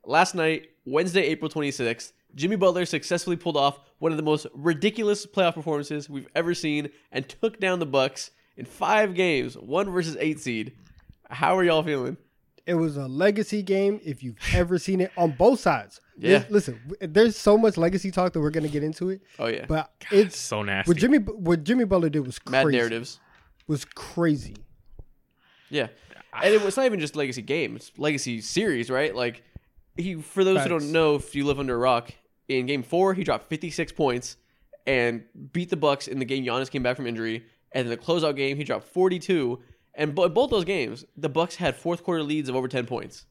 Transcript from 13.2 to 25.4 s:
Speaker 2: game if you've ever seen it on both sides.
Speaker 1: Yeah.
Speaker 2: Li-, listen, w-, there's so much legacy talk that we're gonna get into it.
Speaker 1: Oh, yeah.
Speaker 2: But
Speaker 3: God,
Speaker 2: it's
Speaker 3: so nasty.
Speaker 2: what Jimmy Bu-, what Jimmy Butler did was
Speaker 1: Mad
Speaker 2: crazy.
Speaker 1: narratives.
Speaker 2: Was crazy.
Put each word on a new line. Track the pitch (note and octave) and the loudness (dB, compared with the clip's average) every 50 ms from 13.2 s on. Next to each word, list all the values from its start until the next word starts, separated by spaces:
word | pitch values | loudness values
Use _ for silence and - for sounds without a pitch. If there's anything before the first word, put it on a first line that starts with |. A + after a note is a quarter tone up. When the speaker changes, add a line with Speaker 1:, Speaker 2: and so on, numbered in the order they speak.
| F3+ G#3 G#3 G#3+ G#3 - G#3+ G#3 G3 | 2 2 2 2 -2 -2 -4 -6 -2
Speaker 2:
game | F3+ G3 G3 G3 G3+ G#3 G#3 - | 0 0 2 2 0 -2 -2 -6
if | D#3+ C3+ - | -10 -10 -8
you've | C3+ B2 A2 - - - - | -10 -14 -12 -8 -4 0 2
ever | F3+ F3+ F3 F#3 | 2 2 2 0
seen | E3+ - - F#3+ F#3 | -2 0 -2 0 0
it | F3+ F#3+ - | 0 -2 0
on | - F3 E3 | 0 0 0
both | C#3 B2 F3+ A#3 C4+ A3 | 2 4 6 6 6 4
sides. | - F#3 D3+ A#2+ G2+ - - - _ _ _ | 2 0 0 0 -2 -10 -20 -20 _ _ _
Speaker 1:
Yeah. | - - A#2 F#3+ G3 | -2 4 6 6 6
Speaker 2:
Li-, | G3+ A3 | 6 4
listen, | G#3 G#3 - - A#2+ A2 A#2+ | 2 2 2 2 -10 -10 -12
w-, | C#3 F#3+ - F#3+ E3 | -14 -12 -10 -10 0
there's | D3+ G3+ A3+ A#3 G#3 | 4 6 6 6 4
so | - - G#3 G#3 | 2 4 4 6
much | G#3+ A3+ A3 F#3+ | 6 6 4 4
legacy | E3+ E3 F3 F#3 F#3+ - F#3+ | 4 0 2 0 0 -4 -2
talk | F3+ F#3+ F3+ F3+ E3+ | -2 0 -2 0 0
that | E3+ | 0
we're | D3 D3+ | -2 0
gonna | D3+ E3 D3+ | 0 -2 -4
get | D3+ D3 D3 D3 | -2 -2 -2 -2
into | D#3 D#3 - F3+ F#3 | -4 -4 -4 -4 -6
it. | F#3+ G3 _ _ _ - | -6 -6 _ _ _ -6
Speaker 1:
Oh, | - | -4
yeah. | A#2 A2+ - - | -4 -4 -4 -2
Speaker 2:
But | - D#3 D#3 D3+ - _ _ | -2 -2 -2 -2 -6 _ _
Speaker 3:
God, | - - G#3 G3 | -8 4 4 4
Speaker 2:
it's | G#3+ F3+ - | 4 4 0
Speaker 3:
so | - - - A#2 G#2+ | -10 -8 -4 -4 -4
nasty. | G#2 G2+ G2 G2 G2 E3+ | -2 -2 -2 0 2 2
Speaker 2:
what | F3 | 4
Jimmy | D3 F#3+ B3+ D4 | 4 6 4 4
Bu-, | C#4+ G3+ F#3+ - | 4 4 0 -8
what | A3 F3+ E3 F3 E3 D3 | -4 2 2 2 2 2
Jimmy | D#3+ A#3+ B3+ A#3 | 0 2 2 2
Butler | G3 G3 F3+ E3+ D#3+ | 2 2 2 2 2
did | C#3+ D3+ C#3 | 0 -2 -4
was | B2+ B2 - _ - | -4 -8 -12 _ 0
Speaker 1:
Mad | B2+ C3 C3+ | 2 4 4
Speaker 2:
crazy. | D3+ C3+ | 4 4
Speaker 1:
narratives. | B2 A#2 A#2 A2+ A2+ B2 - - _ _ _ _ _ _ _ _ _ _ | 4 2 2 -2 -4 -6 -10 -16 _ _ _ _ _ _ _ _ _ _
Speaker 2:
Was | - D3+ C#3 - | -4 -4 -4 -4
crazy. | _ - - - - - F3 E3+ E3 D3+ C3 - - - - - _ - _ _ - - - - _ _ _ _ _ _ _ | _ -16 -16 -16 -10 -2 0 2 2 2 0 -2 -12 -14 -16 -20 _ -20 _ _ -20 -20 -20 -20 _ _ _ _ _ _ _